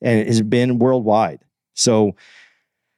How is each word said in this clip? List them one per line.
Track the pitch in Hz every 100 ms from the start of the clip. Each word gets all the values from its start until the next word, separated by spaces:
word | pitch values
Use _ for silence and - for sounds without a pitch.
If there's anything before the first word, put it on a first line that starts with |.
and | 123 110
it | 107
has | 113
been | 107 120 127 123
worldwide. | 123 127 107 107 92 71 _ _ _
So, | - 127 110 104 - _ - _ _ _ _ _